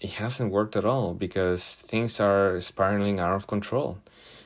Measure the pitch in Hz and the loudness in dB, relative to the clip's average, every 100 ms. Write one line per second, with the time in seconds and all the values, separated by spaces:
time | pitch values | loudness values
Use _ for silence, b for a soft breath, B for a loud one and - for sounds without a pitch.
0 | 98 - 110 123 113 98 107 107 101 131 | -10 -6 -6 -2 0 2 2 0 0 0
1 | 101 90 92 98 92 90 - - - 113 | 0 -2 -4 0 0 0 -4 -10 -4 -2
2 | 117 - 104 98 98 90 90 - 98 101 | -2 2 4 6 4 2 -4 0 2 2
3 | 101 98 87 98 - 107 104 123 143 92 | 2 0 0 0 -2 -4 -2 -2 -2 -6
4 | - B B B | -16 B B B